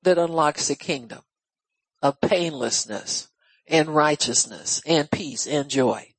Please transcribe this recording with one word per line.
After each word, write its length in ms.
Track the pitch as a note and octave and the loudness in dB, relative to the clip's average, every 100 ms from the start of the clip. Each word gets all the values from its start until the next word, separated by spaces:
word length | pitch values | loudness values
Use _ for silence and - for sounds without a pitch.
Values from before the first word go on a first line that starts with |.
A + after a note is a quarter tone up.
that 140 | F#3 F3 | 4 4
unlocks 520 | E3+ E3 D3+ - - | 2 2 2 2 -4
the 80 | C#3 | -4
kingdom 480 | - C#3+ A#2 - _ _ _ _ _ _ _ _ | -4 -6 -6 -18 _ _ _ _ _ _ _ _
of 220 | C#3 - | -2 0
painlessness 1040 | - F#3 E3+ C#3+ A#2+ - A2 G2+ - - - _ _ _ _ | 0 2 0 -4 -4 -2 -4 -10 -6 -8 -8 _ _ _ _
and 280 | D#3+ D#3 | 2 4
righteousness 880 | D3+ D3+ D3 - A#2 - D#2+ - - D3 | 2 2 2 0 0 -2 -6 -6 -6 0
and 240 | D#3+ D3 | 0 2
peace 360 | - E3+ B2 - | -4 -4 -8 -2
and 220 | D3 C#3+ | -2 0
joy. 460 | C3+ B2+ F#2+ - | 2 2 0 -8